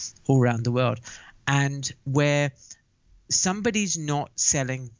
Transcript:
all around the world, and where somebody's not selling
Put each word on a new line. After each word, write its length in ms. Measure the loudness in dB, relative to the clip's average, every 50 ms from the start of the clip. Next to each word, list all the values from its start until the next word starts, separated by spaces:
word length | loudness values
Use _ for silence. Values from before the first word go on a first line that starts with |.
| -10 -12 -14 -6 0
all 120 | 2 4 4
around 260 | 4 4 2 0 -2
the 60 | 0
world, 280 | 0 2 2 0 0 -4 -8 -14 -18 -18 -20 -20 -20 -8 -2
and 420 | 0 2 2 2 0 -2 -4 -8 -8 -10 -8 -4
where 480 | 0 2 2 4 4 2 2 0 -2 -4 -8 -18 -20 -20 -20 _ _ _ _ _ _ -20 -18 _ -4
somebody's 680 | -2 0 0 0 0 0 0 0 0 0 -2 -2 -4
not 320 | -4 -2 -2 0 -2 -2 -4 _
selling 560 | -2 0 0 0 0 0 -2 -4 -6 -8 -12 -16